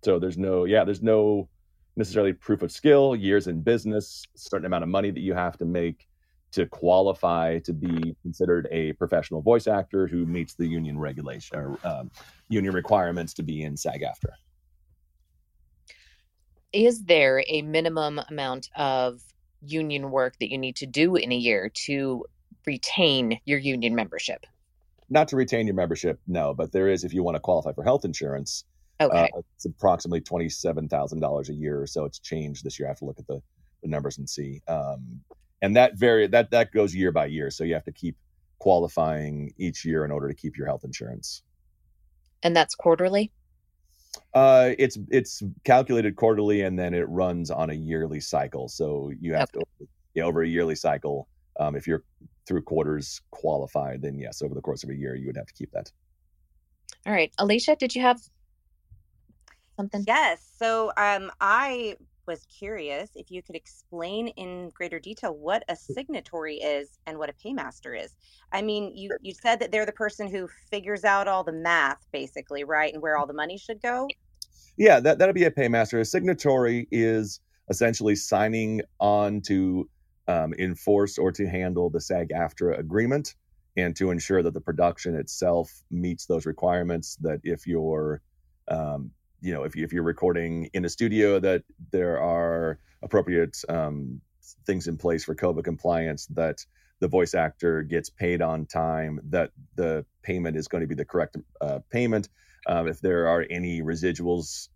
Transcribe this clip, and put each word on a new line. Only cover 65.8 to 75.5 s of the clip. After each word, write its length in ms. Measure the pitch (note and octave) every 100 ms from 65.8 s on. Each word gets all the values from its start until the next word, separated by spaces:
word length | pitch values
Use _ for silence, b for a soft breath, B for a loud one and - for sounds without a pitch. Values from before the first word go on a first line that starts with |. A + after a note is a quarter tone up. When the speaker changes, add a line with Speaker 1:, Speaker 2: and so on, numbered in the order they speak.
| - - C4+ C4 - E3+ D#3 D3+
Speaker 3:
is 320 | D3+ D3 C#3+ _
and 140 | - D#3
what 100 | D3+
a 40 |
paymaster 640 | D3 - F3 C#3+ - -
is. 200 | A#2 - _ b b b
I 100 | G3
mean, 340 | G#3+ G#3 G3+ -
you, 120 | G3
Speaker 1:
Sure. 100 | G3
Speaker 3:
you 120 | F#3+
said 240 | F3+ A#3+ A3+
that 140 | A#3
they're 140 | G#3+ G#3+
the 60 |
person 360 | G#3 G#3 G#3 G3+
who 200 | F#3+ F3+ - _
figures 340 | G#3 F#3+ G3+
out 220 | G#3+ G3 G3+
all 160 | F#3+
the 100 | F#3
math, 540 | D#3+ E3+ E3+ C#3 C#3 _
basically, 500 | C#3+ C3+ - - C#3+
right, 300 | C#3+ D3+ D#3
and 100 | D#3
where 140 | D#3 D3+
all 100 | C#3+
the 60 |
money 260 | D3 D#3 G3
should 240 | - A3
go? 240 | A#3+ B3 C#4 - _ _ - b b -
Speaker 1:
Yeah, 240 | G#3 C#3
that, 180 | C3+ D#3
that'd 160 | F#3
be 100 | F#3
a 60 | E3+